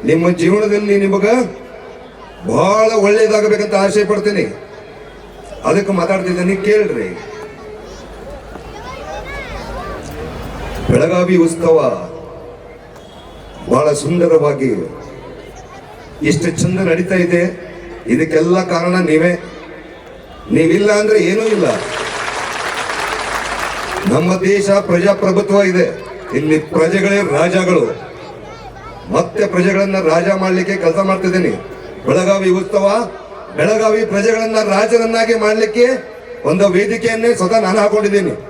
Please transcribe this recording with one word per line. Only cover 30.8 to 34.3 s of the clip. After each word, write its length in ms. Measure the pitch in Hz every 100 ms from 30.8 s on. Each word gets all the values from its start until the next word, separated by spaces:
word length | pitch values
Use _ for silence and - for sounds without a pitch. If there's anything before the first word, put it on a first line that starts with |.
| 165
ಮಾಡ್ತಿದ್ದೀನಿ. 580 | 165 190 190 185 185 - - - - - - -
ಬೆಳಗಾವಿ 440 | 180 185 196 190
ಉತ್ಸವ, 600 | 185 180 202 196 214 233 - - - - -
ಬೆಳಗಾವಿ 500 | 170 220 214 220 226
ಪ್ರಜೆಗಳನ್ನ 640 | 196 220